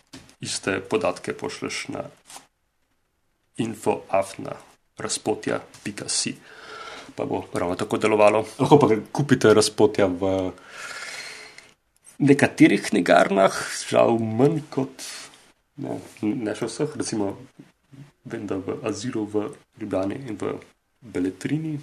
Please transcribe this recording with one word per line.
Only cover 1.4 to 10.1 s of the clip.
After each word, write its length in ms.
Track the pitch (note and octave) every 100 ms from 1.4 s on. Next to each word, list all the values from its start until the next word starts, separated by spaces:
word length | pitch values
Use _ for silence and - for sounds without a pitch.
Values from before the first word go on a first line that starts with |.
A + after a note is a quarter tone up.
| - - - - -
na 160 | - - - - - _ _ _ _ _ _ _ _ _ _ _ -
info 460 | A2+ G#2 - G2+ -
afna 460 | G2 G2 - - - - _ _ -
razpotja 600 | G#2+ - - G#2+ - A2 - -
pika 280 | - - -
si, 300 | - - - - - - - - - -
pa 140 | -
bo 200 | A2 G2+ -
ravno 240 | - F2+
tako 220 | F2+ G#2+ A2+
delovalo. 480 | G#2+ G#2+ G#2 G#2+ G#2+
Lahko 240 | - C3 D3
pa 100 | G#2+ A2 -
kupite 420 | - C#3+ B2+ A2
Razpotja 560 | G#2+ G#2+ - G#2+ -
v 440 | G2